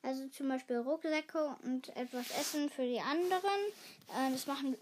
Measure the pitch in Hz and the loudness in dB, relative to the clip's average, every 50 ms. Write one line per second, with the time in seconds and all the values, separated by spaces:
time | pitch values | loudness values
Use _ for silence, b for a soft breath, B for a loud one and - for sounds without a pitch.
0 | - 254 262 262 269 269 - - 277 269 262 262 262 - 247 240 233 262 302 320 | -2 -2 -4 -2 -4 -8 -6 -2 0 0 0 0 0 0 0 0 2 2 0 0
1 | 320 320 311 311 302 311 - 320 302 294 262 - - 247 254 254 - - - - | 2 2 2 2 0 0 0 0 0 0 0 -4 -2 -2 -2 -2 -2 -6 -6 -6
2 | 254 247 - 247 247 - - 254 285 - - 302 285 294 - - 262 247 247 220 | -6 -4 -4 -6 -4 -2 -2 -2 -2 0 2 2 0 0 0 0 0 2 2 0
3 | - 247 285 330 359 359 370 370 370 392 403 403 403 427 415 B B B B B | 0 2 2 2 4 4 4 4 4 4 2 4 2 0 -2 B B B B B
4 | B - - - 262 269 262 262 - - 277 269 277 269 254 - | B -6 0 2 2 2 2 0 0 -2 -2 0 0 0 0 0